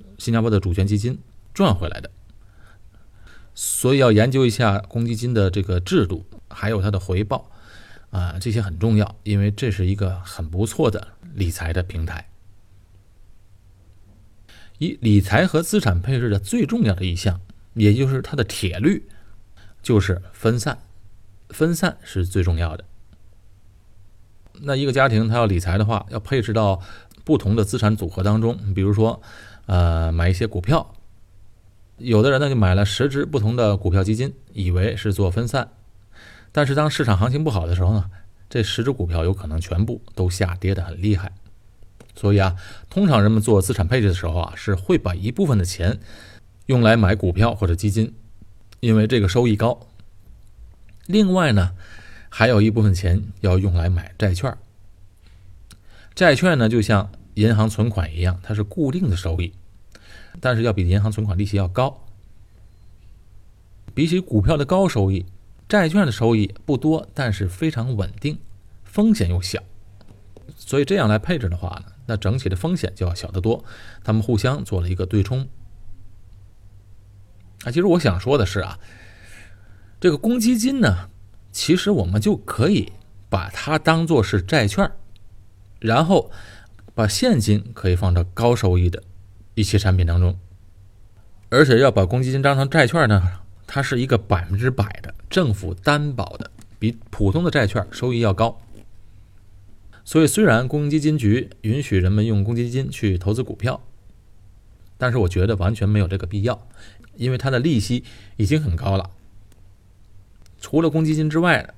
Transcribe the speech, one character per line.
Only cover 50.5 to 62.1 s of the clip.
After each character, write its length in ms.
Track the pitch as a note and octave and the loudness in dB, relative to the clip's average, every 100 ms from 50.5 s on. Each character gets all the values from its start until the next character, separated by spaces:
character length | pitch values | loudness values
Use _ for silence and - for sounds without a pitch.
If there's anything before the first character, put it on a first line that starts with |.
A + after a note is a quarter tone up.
| - - - - - - | -20 -20 -20 -20 -18 -2
另 260 | G3+ G3 | 2 4
外 200 | F#3 D#3+ | 4 4
呢， 200 | G2+ F2+ - - - - - - | 4 2 -2 -16 -20 -20 -20 -10
还 200 | - A#2 | 0 4
有 120 | A2 | 6
一 100 | G#2+ | 4
部 120 | A2 | 4
分 100 | G#2+ | 2
钱 300 | F2+ F#2 F#2 - - | 2 2 0 -2 -4
要 180 | G2 F#2 | 0 2
用 140 | F#2+ | 2
来 160 | F2 E2+ | 0 0
买 260 | F2 - - | -2 -4 -2
债 160 | G2+ | -2
券。 240 | F2 C3 - - - - - - - - - - - - - - - - | 0 -4 -8 -14 -20 -20 -20 -20 -20 -20 -20 -20 -20 -20 -20 -20 -20 -10
债 200 | - F3 | 2 4
券 240 | C3 F3+ D3 | 6 4 4
呢， 100 | A2 | 4
就 140 | A#2 | 4
像 280 | G2+ G#2 G2 - - | 4 2 0 -8 -10
银 200 | G2+ A#2+ G#2+ | 0 2 4
行 140 | G#2+ | 2
存 180 | G#2 A2+ | 0 -2
款 260 | G2+ D#2 | -2 -4
一 60 | D#2+ | -2
样， 180 | F2+ F2+ | -2 -2
它 100 | - | -4
是 80 | G#2 | -6
固 280 | G#2 - C#3+ | -4 -2 -2
定 180 | E3+ F3 | 0 -2
的 80 | F2+ | -2
收 240 | F2 E2+ | -2 -4
益， 120 | F2 - - - - - - - - - | -6 -10 -20 -20 -20 -20 -20 -20 -20 -6
但 160 | B2+ A2+ | -2 0
是 60 | |
要 100 | A#2 | 0
比 160 | G2 F2 | 0 2
银 120 | G2 | 2
行 120 | G#2+ | 2
存 120 | G#2 | -2
款 140 | G#2+ G2+ | -2 -2
利 60 | G2 | 0
息 100 | G2 | 0
要 120 | F2+ | -2
高。 380 | F#2 C3+ - - | 0 -2 -4 -18